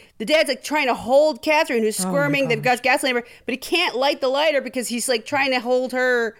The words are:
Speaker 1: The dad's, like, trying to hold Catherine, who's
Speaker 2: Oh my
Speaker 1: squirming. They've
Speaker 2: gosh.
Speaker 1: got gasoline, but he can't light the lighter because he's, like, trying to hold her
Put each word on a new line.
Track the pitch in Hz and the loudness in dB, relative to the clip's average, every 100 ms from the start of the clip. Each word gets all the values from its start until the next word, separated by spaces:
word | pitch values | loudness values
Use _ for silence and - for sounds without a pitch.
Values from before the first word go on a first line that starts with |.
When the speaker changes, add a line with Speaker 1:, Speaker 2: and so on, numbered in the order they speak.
| - _ | -20 _
Speaker 1:
The | 220 | 0
dad's, | 311 311 | 2 2
like, | - | -2
trying | - 302 262 | -4 -2 0
to | |
hold | - 190 269 311 240 | -2 2 4 4 2
Catherine, | 302 302 320 240 | 0 2 2 0
who's | 220 214 | 0 -2
Speaker 2:
Oh | |
my | 185 | -2
Speaker 1:
squirming. | 277 285 277 262 | 0 0 0 0
They've | 220 | 0
Speaker 2:
gosh. | 254 247 | 0 0
Speaker 1:
got | 254 285 | 0 0
gasoline, | 269 | 0
but | 247 233 - - | -2 -6 -14 -8
he | 262 | -8
can't | - 339 349 254 | -2 0 0 0
light | 277 302 | 0 0
the | 262 | -2
lighter | 277 311 277 | 0 2 0
because | 247 254 220 | -2 -6 -4
he's, | 240 226 | -4 -2
like, | 240 | -4
trying | - 277 269 | -2 -2 0
to | 254 | 0
hold | 240 254 254 | 0 0 0
her | 254 254 240 226 | -2 0 0 -2